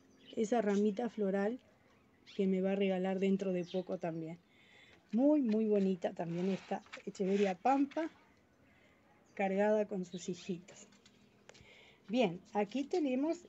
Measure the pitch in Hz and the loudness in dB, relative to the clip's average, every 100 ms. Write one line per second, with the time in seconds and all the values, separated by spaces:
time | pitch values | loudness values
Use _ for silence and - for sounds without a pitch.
0 | _ - - - 214 240 202 202 214 196 | _ -20 -10 -4 0 0 2 2 2 0
1 | 240 - 196 196 202 254 - _ _ _ | -4 -2 0 0 0 -4 -10 _ _ _
2 | _ _ - - 190 190 190 196 196 185 | _ _ -10 -2 0 2 2 2 0 0
3 | 190 190 196 196 190 180 175 185 180 185 | -2 0 2 2 0 -2 -2 -6 -4 -6
4 | 175 165 160 170 _ _ - - - - | -6 -6 -8 -12 _ _ -20 -20 -20 -20
5 | _ 214 285 302 247 214 220 208 190 185 | _ 2 4 4 4 2 2 4 2 0
6 | - 190 170 170 190 185 - 196 - - | -4 -4 -4 -2 -2 -2 -4 -8 -8 -16
7 | - - 185 202 202 185 247 277 285 - | -12 -4 0 2 2 2 2 2 2 -2
8 | 320 - - _ _ _ _ _ _ _ | -6 -8 -20 _ _ _ _ _ _ _
9 | _ _ _ - 196 196 214 214 208 202 | _ _ _ -4 -2 2 2 2 0 -4
10 | 180 180 - 175 - 175 - - - - | -8 -8 -8 -8 -8 -8 -10 -20 -20 -20
11 | - - - _ - - - - - - | -20 -20 -20 _ -20 -20 -20 -20 -20 -20
12 | - 233 208 170 - 208 208 254 285 359 | -4 0 0 0 -6 -4 -2 -4 -4 -2
13 | 285 254 302 330 | 0 0 -2 -4